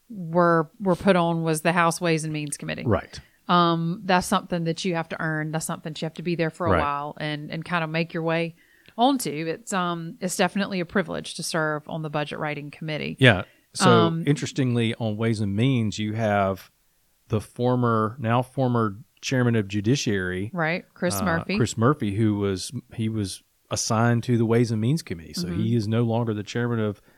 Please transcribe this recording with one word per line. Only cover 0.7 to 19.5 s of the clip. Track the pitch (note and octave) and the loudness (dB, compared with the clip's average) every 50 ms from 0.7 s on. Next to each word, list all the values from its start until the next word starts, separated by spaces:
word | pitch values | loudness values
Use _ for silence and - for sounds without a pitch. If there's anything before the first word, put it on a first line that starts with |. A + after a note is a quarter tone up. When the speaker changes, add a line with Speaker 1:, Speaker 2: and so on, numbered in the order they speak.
| _ - | _ -4
Speaker 1:
were | G#3 F#3+ E3+ | 0 0 0
put | - - G3+ F#3 | 2 4 4 4
on | F3 E3+ E3+ E3+ E3 D#3+ | 4 4 2 0 0 0
was | E3 D#3 D#3 | 0 0 0
the | - E3+ | 0 0
House | F3 F3+ E3+ E3+ D#3+ - | 2 4 2 2 2 0
Ways | F3+ E3+ D#3+ D#3 D#3 | 0 0 0 0 0
and | D#3 D3+ | -4 -6
Means | D3+ D3 C#3+ - | -6 -6 -6 -8
Committee. | - - D#3+ - - - | -8 -8 -8 -8 -4 0
Speaker 2:
Right. | B2 G2 - - - - - - _ _ _ _ | 2 2 2 0 -4 -14 -18 -20 _ _ _ _
Speaker 1:
Um, | - F3+ F3 E3+ E3+ E3 E3 E3 E3 F3+ A3 F#3 | 2 4 4 4 4 2 2 0 -2 -4 -4 0
that's | F#3 F#3 F3+ F3 | 2 2 2 2
something | - G3+ F#3 F3+ - F#3 E3+ E3 | 2 0 -2 0 -2 -4 -2 -2
that | E3 E3 - - | -2 -2 -2 -2
you | F#3+ E3+ | -2 -2
have | E3 D#3+ - | -2 -4 -4
to | - - | -6 -4
earn. | E3 D#3+ D#3 D3+ D3+ D#3 | -4 -2 -2 -2 -4 -4
That's | D#3 D#3+ - | -4 -4 -4
something | - E3 F#3 - D#3+ D3+ | -6 -8 -8 -8 -10 -8
that | - | -8
you | E3 | -8
have | D#3 - | -8 -8
to | - D#3 | -6 -4
be | F3+ E3+ | -4 -2
there | D#3 E3 D#3+ | 0 -2 -2
for | - - F3+ | -2 -2 0
a | E3 | 2
Speaker 2:
Right. | F3+ E3 | 2 2
Speaker 1:
while | D3 C#3+ C#3+ C#3+ D3 D3+ - - | 2 0 -2 -4 -6 -8 -8 -8
and, | D3+ D3+ D3+ D3 D3+ D#3+ | -6 -6 -6 -6 -8 -8
and | D#3+ E3 D#3+ | -10 -10 -6
kind | - F3 E3+ D#3+ | -4 -4 -4 -4
of | D#3 | -2
make | D#3+ E3 E3+ E3 - | -2 -4 -4 -4 -4
your | E3 D#3+ | -4 -2
way | E3 E3 E3+ E3+ E3 E3 _ _ _ _ _ _ - - | -2 -2 -2 -2 -4 -8 _ _ _ _ _ _ -10 -2
onto. | G#3+ A#3+ C#4 C#4 B3 - D#3 C#3+ D3+ D#3+ | 2 2 2 2 2 -2 -4 -6 -4 -4
It's, | D#3+ D#3+ - - - G#3 | -6 -6 -8 -8 -6 -4
um, | F#3 F3 F3 E3+ E3+ E3 E3 - - | -2 -2 -2 -4 -4 -8 -10 -8 -6
it's | F#3+ F3+ - | -6 -4 0
definitely | - F#3 F3+ - G3+ G3 G3 G3+ F3+ | 0 0 0 0 -2 -4 -2 -2 -4
a | E3+ | -4
privilege | - - G3+ E3+ E3 F3 - - - - | -2 -2 -2 -2 -2 -4 -8 -8 -8 -10
to | - E3 | -10 -8
serve | - - E3 D#3 D3+ D3+ D3 - | -4 -2 -2 0 0 -2 -4 -6
on | - E3+ D#3+ | -8 -8 -8
the | D#3 D3+ | -6 -4
budget | D3+ D3+ D3+ D3 - - | -4 -4 -4 -6 -6 -6
writing | D#3 D3+ D3 D3 D3 D3 | -6 -6 -6 -8 -10 -14
committee. | - - D#3+ D#3 D3+ C#3+ - - D#3+ - | -14 -10 -8 -6 -6 -6 -6 -6 2 6
Speaker 2:
Yeah. | C3 B2 G2+ F2+ - - _ _ _ _ - | 6 6 6 6 2 -6 _ _ _ _ -2
So | - F#3+ F3+ | 2 4 6
Speaker 1:
Um, | D#3+ E3+ E3+ E3 E3 E3 E3+ | 6 6 6 4 2 0 0
Speaker 2:
interestingly, | C#3 D3 C#3+ C3 - - D3+ C3+ B2 A#2+ A#2+ A#2 A2 A#2 | 0 0 0 -2 -4 -2 0 0 2 2 2 2 0 0
on | - A#2 A2 G#2 | -2 -2 -4 -2
Ways | G#2+ A2+ A#2 A2+ G#2 | 0 0 0 0 0
and | A2 G2 G2 | 0 0 0
Means, | G#2 A#2+ C#3 C3+ A#2+ A2 G#2 F#2 | 2 2 2 2 2 0 -2 -2
you | G#2+ G#2+ G#2+ G#2 | -4 -4 -4 -2
have | A2+ A2+ G#2 G2+ G2+ G2 F#2+ F#2+ F#2 - - _ _ _ _ _ _ _ _ _ _ _ - | 0 0 2 2 4 2 2 0 -2 -8 -16 _ _ _ _ _ _ _ _ _ _ _ -4
the | A#2 G#2 | -2 -2
former, | - - - - A#2+ B2 B2+ B2 B2 A#2 A2+ A2 A2 G#2+ A#2+ C#3+ | -2 -4 -6 -2 0 2 2 2 2 2 2 2 2 0 -2 -4
now | A#2 A2 A#2 B2+ B2 | -2 0 0 0 0
former | - - C#3 C3 B2 A#2+ A#2 A2+ G#2+ G2 A2 - _ _ _ | -2 -2 -2 0 2 2 2 2 0 -2 -6 -14 _ _ _
chairman | - - C#3 B2+ B2 A#2+ | -6 -2 0 2 4 4